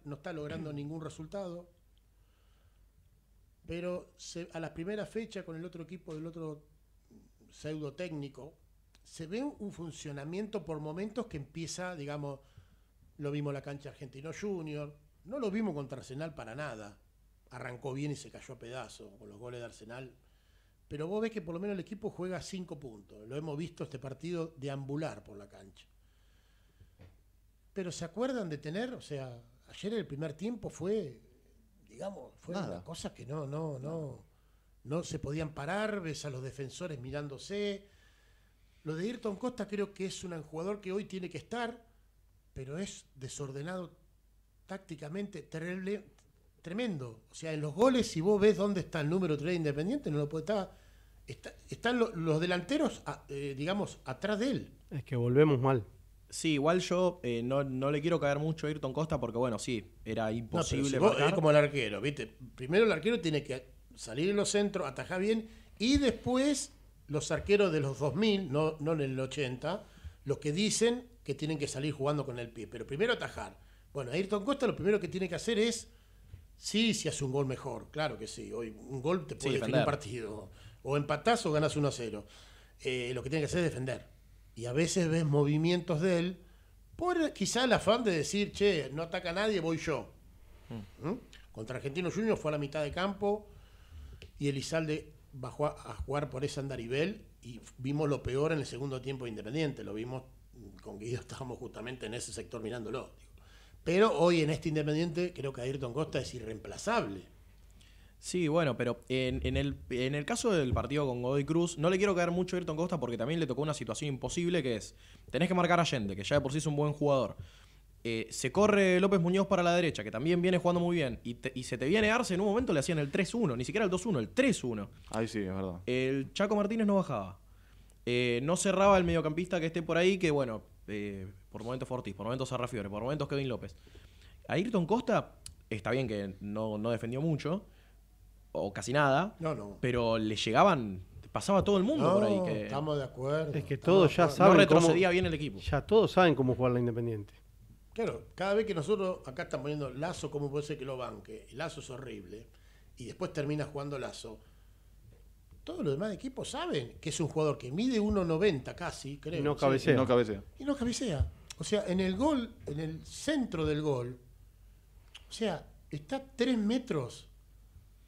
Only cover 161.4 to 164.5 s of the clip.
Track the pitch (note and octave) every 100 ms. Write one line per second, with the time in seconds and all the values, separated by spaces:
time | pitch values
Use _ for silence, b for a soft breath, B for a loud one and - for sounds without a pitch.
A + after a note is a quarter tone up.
161.4 | - - D#3 G#3 - F3+ F#3+ F#3+ C#4+ C#4+
162.4 | A3+ - - D3 D#3+ D#3+ - - - D#4
163.4 | A#3+ E3 D#3 D3+ D3+ C3 B2 B2+ - -
164.4 | -